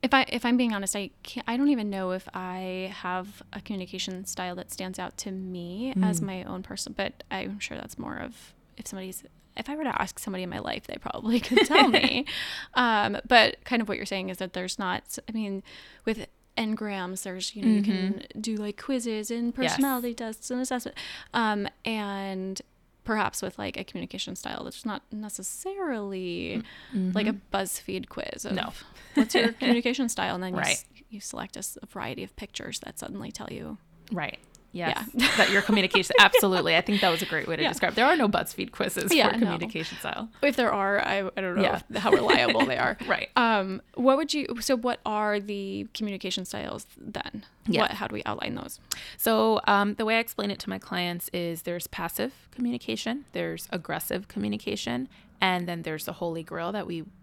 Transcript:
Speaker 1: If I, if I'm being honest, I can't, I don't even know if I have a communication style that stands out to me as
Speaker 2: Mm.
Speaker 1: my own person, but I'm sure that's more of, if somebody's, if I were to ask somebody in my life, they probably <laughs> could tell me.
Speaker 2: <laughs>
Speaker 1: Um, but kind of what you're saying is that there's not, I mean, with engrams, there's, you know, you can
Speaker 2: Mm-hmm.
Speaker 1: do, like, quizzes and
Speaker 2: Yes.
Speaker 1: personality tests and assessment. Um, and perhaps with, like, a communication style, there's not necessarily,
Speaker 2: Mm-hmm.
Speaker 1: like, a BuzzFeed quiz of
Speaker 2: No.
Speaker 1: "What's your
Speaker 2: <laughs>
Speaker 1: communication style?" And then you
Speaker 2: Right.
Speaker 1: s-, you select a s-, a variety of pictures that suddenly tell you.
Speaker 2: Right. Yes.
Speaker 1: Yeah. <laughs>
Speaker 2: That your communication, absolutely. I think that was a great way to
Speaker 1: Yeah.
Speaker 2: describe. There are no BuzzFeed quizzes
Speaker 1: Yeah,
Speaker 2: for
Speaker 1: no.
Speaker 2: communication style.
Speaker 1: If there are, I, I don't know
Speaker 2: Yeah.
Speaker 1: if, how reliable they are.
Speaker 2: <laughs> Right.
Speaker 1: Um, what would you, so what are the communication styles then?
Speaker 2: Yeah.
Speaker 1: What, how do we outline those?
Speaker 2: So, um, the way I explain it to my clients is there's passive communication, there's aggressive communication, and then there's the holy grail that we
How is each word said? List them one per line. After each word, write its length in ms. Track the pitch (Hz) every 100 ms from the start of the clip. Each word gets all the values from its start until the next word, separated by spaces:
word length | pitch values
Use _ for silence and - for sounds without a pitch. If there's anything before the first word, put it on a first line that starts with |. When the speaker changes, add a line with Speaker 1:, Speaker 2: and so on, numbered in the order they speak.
Speaker 1:
If 100 | 247
I, 120 | 269 254
if 160 | 240 240
I'm 100 | 247
being 160 | 240
honest, 220 | 208 196 208
I 140 | 190 _
can't, 240 | - - -
I 80 | 240
don't 120 | 285
even 200 | 262 214
know 220 | 196 185
if 180 | 185 -
I 600 | 185 185 185 185 185 185 196
have 400 | 180 180 185 - -
a 60 | 202
communication 640 | - 202 185 - - 185 196
style 300 | - 185 180
that 160 | 180
stands 280 | - 185 185
out 180 | 185 -
to 120 | -
me 640 | 190 185 180 175 185 254 226
as 180 | 185 170
Speaker 2:
Mm. 40 | 196
Speaker 1:
my 180 | 185
own 180 | - 185
person, 320 | 185 - - -
but 280 | 196 - -
I'm 280 | 190 196 202
sure 160 | - -
that's 220 | - -
more 200 | - -
of, 360 | - 233 - _ _ -
if 80 | -
somebody's, 360 | 196 185 185 - _ _ -
if 100 | 220
I 60 | 302
were 80 | 285
to 160 | -
ask 180 | 190 -
somebody 240 | - 185
in 60 | 180
my 100 | -
life, 260 | - - -
they 120 | -
probably 420 | - - 220 233
<laughs> 80 | -
could 180 | 247 359
tell 220 | 311 392
me. 380 | - - - 285
Speaker 2:
<laughs> 440 | - - - - -
Speaker 1:
Um, 420 | 240 220 208 202 -
but 360 | 233 220 -
kind 180 | - 240
of 60 | 214
what 100 | 202
you're 80 | -
saying 240 | 196 190
is 80 | 180
that 160 | 190
there's 240 | 180 185 -
not, 400 | 190 185 - - -
I 40 |
mean, 320 | 220 208 196 - - - -
with 240 | - 220 - _ _ -
engrams, 680 | 220 214 214 196 180 185
there's, 320 | 196 185 185 214
you 80 |
know, 60 | 214
you 100 | 214
can 320 | 202 190 190
Speaker 2:
Mm-hmm. 280 | 202 - -
Speaker 1:
do, 160 | 220 214
like, 200 | 208 208
quizzes 500 | - 262 233 220 214
and 220 | 233 233 240
Speaker 2:
Yes. 140 | 262
Speaker 1:
personality 400 | - 277 254 240
tests 380 | 233 226 220 -
and 100 | 247
assessment. 360 | 254 254 - - - - -
Um, 340 | 247 226 208 202 -
and 800 | - 220 202 196 196 190 190 190 - _ _ _ -
perhaps 360 | 214 196 -
with, 160 | 185 -
like, 180 | 202 -
a 60 |
communication 520 | 190 180 175 190 - 185
style, 280 | - -
there's 220 | - - 226
not 160 | 202 _ 214 214 - 190 - 381
necessarily, 1000 | 392 359 233 202 190 180 175 - 226 226 - -
Speaker 2:
Mm-hmm. 180 | 233 185
Speaker 1:
like, 140 | 185 214
a 60 | 208 -
BuzzFeed 560 | 196 190 - - 190 190
quiz 360 | - - - -
of 80 |
Speaker 2:
No. 200 | 190 - - - - - -
Speaker 1:
"What's 200 | 226 247
your 160 | 226
Speaker 2:
<laughs> 60 | 226
Speaker 1:
communication 500 | 254 240 240 254 247
style?" 260 | - - 180
And 80 |
then 100 | 185
you 60 | 185
Speaker 2:
Right. 120 | -
Speaker 1:
s-, 140 | - - - -
you 100 | 208
select 360 | - - 190 -
a 40 |
s-, 180 | - -
a 40 | 202
variety 380 | 196 - 180
of 120 | 190 -
pictures 440 | 202 - - -
that 180 | - -
suddenly 320 | - 196 214
tell 160 | 220 214
you. 260 | - 233 220 _ - -
Speaker 2:
Right. 280 | 180 147 - _ - _
Yes. 360 | 180 165 - 214
Speaker 1:
Yeah. 140 | - 254
<laughs> 60 | -
Speaker 2:
That 140 | 175
your 100 | 196
communication, 540 | 196 208 185 196 180 180
absolutely. 560 | 196 254 202 185 170 165
I 60 |
think 180 | 175 202
that 100 | 196
was 120 | 165
a 40 | 185
great 220 | 156 143
way 80 | 160
to 60 |
Speaker 1:
Yeah. 80 | 170
Speaker 2:
describe. 240 | - 185 -
There 100 | 254
are 120 | 339
no 100 | 214
BuzzFeed 440 | - - - 185
quizzes 420 | - - - 190
Speaker 1:
Yeah, 160 | 320 220
Speaker 2:
for 60 | 226
Speaker 1:
no. 80 | 226
Speaker 2:
communication 520 | - 170 160 160 -
style. 280 | - - 226 -
Speaker 1:
If 160 | 285 269
there 140 | 233
are, 260 | 202 196 202
I, 200 | - 196 190 -
I 40 |
don't 140 | 190 180
know 60 |
Speaker 2:
Yeah. 180 | 190 - -
Speaker 1:
if, 80 | -
how 140 | 208
reliable 540 | - - - - 113 -
they 120 | 131
are. 200 | - -
Speaker 2:
<laughs> 60 | 240
Right. 220 | 202 - -
Speaker 1:
Um, 440 | 233 214 190 190 -
what 240 | - 254 269
would 160 | 294
you, 120 | 302 - 233
so 160 | 220 220
what 240 | 240 240 -
are 340 | 214 214 208
the 480 | 202 202 196 196 202
communication 500 | - 214 196 185 185
styles 440 | 185 - - 214 - -
then? 480 | - 208 - 214 - _ -
Speaker 2:
Yeah. 140 | 202
Speaker 1:
What, 80 | 214
how 160 | - -
do 60 |
we 100 | 107 -
outline 300 | 104 - -
those? 260 | - - - - - -
Speaker 2:
So, 440 | - 220 220 220 -
um, 280 | 202 202 208
the 80 |
way 140 | 220 226
I 20 |
explain 320 | 233 - 202
it 80 | 196
to 100 | -
my 80 | 190
clients 520 | - 180 175 175 -
is 300 | 180 170 170
there's 260 | - 175 -
passive 460 | - 170 - 226 - -
communication, 720 | - 240 240 - 226 - 262 277
there's 380 | 180 170 165 -
aggressive 560 | 180 - 160 - 185 196
communication, 800 | - 208 208 - 208 - 240 269 - - -
and 300 | 190 180 175
then 140 | 175
there's 200 | 165 156 -
the 80 |
holy 300 | 156 175 165
grail 280 | 165 170 170
that 120 | 202 -
we 180 | 170 165 -